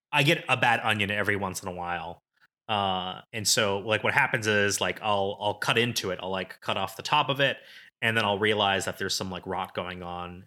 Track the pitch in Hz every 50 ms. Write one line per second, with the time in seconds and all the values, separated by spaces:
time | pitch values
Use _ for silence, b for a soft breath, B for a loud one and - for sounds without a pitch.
0 | _ _ 147 147 143 147 170 160 - - 135 120 131 120 117 117 120 113 107 107
1 | 101 98 104 104 101 107 101 98 98 92 90 - - 95 90 87 87 87 87 85
2 | 80 85 85 - _ _ b b b b _ _ _ - 110 101 101 95 92 92
3 | 90 92 90 - - _ - 113 101 - - 123 110 101 98 101 95 110 107 104
4 | - 110 - 143 135 127 - 123 107 110 107 104 101 101 95 - 101 92 92 -
5 | 107 107 104 98 98 98 - - 104 104 98 - - 151 131 113 120 120 113 -
6 | - 98 90 87 90 92 95 95 92 - - - - - 107 104 95 92 - -
7 | - - 151 151 143 135 139 135 139 131 117 - B B B B B B B _
8 | 123 117 113 113 110 104 101 98 107 107 107 104 101 98 98 95 87 - 90 -
9 | 98 95 - - 101 95 90 87 - 95 90 92 92 92 - 101 90 90 90 90
10 | 87 87 87 87 87 87 90 90 92